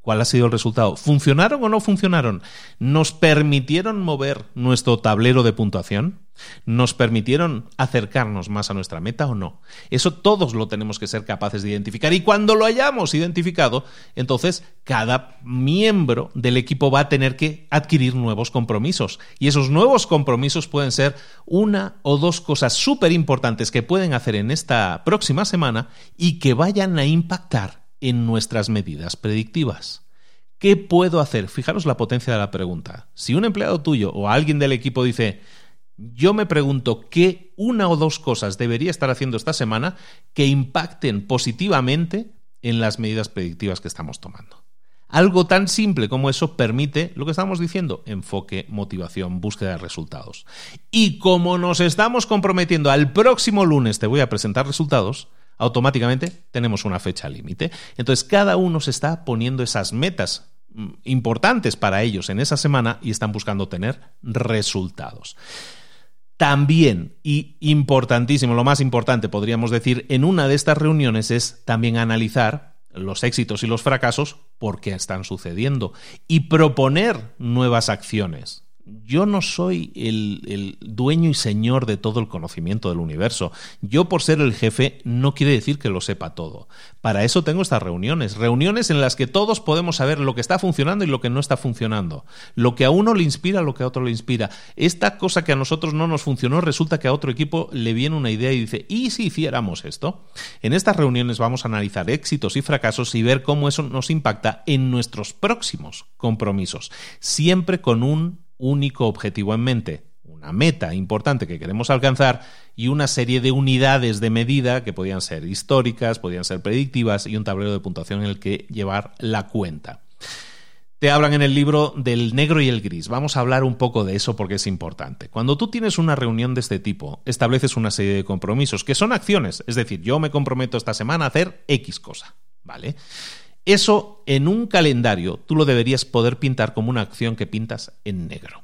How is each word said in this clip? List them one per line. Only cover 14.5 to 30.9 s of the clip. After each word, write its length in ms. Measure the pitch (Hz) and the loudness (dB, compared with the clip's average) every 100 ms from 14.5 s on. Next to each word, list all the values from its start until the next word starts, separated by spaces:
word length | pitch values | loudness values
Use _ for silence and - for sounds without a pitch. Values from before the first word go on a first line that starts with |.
| 180 - - | -2 -10 -20
cada 560 | - 123 110 127 - - | -2 -2 2 0 -2 -18
miembro 880 | 127 127 131 175 220 202 147 117 - | -8 -2 2 4 4 4 2 0 -2
del 240 | - 123 123 | -2 2 2
equipo 320 | 123 139 139 | 0 0 4
va 100 | 135 | 4
a 80 | 143 | 4
tener 280 | 143 135 131 | 2 2 0
que 300 | 156 151 - | -4 -4 0
adquirir 440 | 151 147 156 127 | 0 4 2 4
nuevos 360 | 127 120 107 113 | 2 0 0 -2
compromisos. 680 | 131 117 110 131 185 104 - - - | -2 0 0 0 -2 -2 -4 -18 0
Y 100 | 139 | 2
esos 220 | 143 131 | 4 4
nuevos 360 | 151 233 262 - | 4 6 6 4
compromisos 600 | 156 139 120 143 165 - | 2 2 0 0 -2 -2
pueden 240 | 147 139 | -2 0
ser 220 | 120 139 139 - - - | 2 0 0 -18 -20 -2
una 480 | 175 214 202 196 - | 2 4 2 -2 -6
o 160 | 143 143 | 0 2
dos 240 | 170 170 | 2 0
cosas 320 | - 143 123 | -2 0 0
súper 360 | - - 285 170 | 2 0 2 4
importantes 600 | 170 156 131 123 110 113 | 4 2 2 0 -2 0
que 120 | 123 | -2
pueden 300 | 110 185 180 | 2 0 2
hacer 220 | 127 120 | 0 0
en 160 | 104 107 | -2 0
esta 500 | 160 - 120 98 87 | -2 0 0 2 -2
próxima 440 | - 214 - 135 208 | 0 0 2 0 0
semana 420 | 175 143 113 127 - - | 0 0 0 -4 -14 -20
y 260 | - 170 170 | 0 0 2
que 120 | 139 | 2
vayan 460 | 120 170 202 190 165 | 4 2 2 0 2
a 80 | 139 | 2
impactar 760 | 165 170 180 - 120 98 - - - | 2 0 -6 -2 -2 -2 -10 -20 -6
en 260 | 131 123 117 | -2 0 2
nuestras 420 | 113 - 113 104 | 0 0 -4 0
medidas 480 | 107 90 73 85 - | -2 -2 -6 -8 -6
predictivas. 840 | 107 107 110 165 135 87 - - - - - - - - | -2 -2 -2 -2 -2 -4 -12 -14 -18 -20 -20 -20 -20 0
¿Qué 180 | 196 196 | 4 4
puedo 440 | 202 | 6